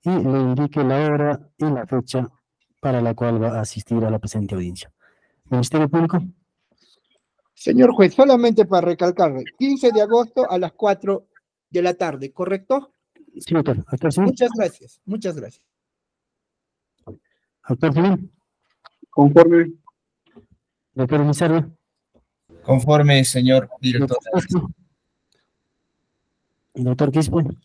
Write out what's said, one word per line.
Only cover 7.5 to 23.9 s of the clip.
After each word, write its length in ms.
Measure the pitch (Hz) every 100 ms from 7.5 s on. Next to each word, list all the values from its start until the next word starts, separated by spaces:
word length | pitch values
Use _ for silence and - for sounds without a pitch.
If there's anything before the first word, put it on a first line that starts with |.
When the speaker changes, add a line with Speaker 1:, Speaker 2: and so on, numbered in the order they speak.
Speaker 2:
Señor 380 | _ - 247 247
juez, 200 | 247 185
solamente 520 | - 269 247 240 226 185
para 220 | 185 170
recalcarle, 580 | 165 180 180 170 131 - _
quince 360 | 269 277 254
de 80 | 214
agosto 500 | 208 233 233 262 254
a 60 | 180
las 160 | 175
cuatro 540 | _ 208 196 190 190 _ _ _ _ _
de 120 | 175
la 120 | 180
tarde, 400 | 175 170 139 135
¿correcto? 580 | - 180 190 _ 269 269 _ _ _ _ -
Speaker 1:
Sí, 160 | -
doctor. 320 | 165 143 107 -
Actor 240 | 135 165
civil. 160 | 147 202
Speaker 2:
Muchas 220 | 254 240
gracias, 480 | 226 185 - - _ -
muchas 300 | 220 202 160
gracias. 280 | 110 _ _ _ _ _ _ _ _ _ _ _ _ _ _ _ - - _ _ _ _
Speaker 1:
Actor 300 | - 127 160
civil. 380 | 143 185 185 185 _ _ _ _ _ - _ _
Speaker 3:
Conforme. 640 | - 143 156 165 170 165 - _ _ _ _ _ - _ _ _ _ _
Speaker 1:
Doctor 320 | - 127 147 147
Misario. 520 | 143 170 165 151 - _ _ _ _ _ _ _ -
Speaker 4:
Conforme, 640 | - 131 123 151 147 139 127
señor 440 | 127 127 131 131 -
director. 280 | 127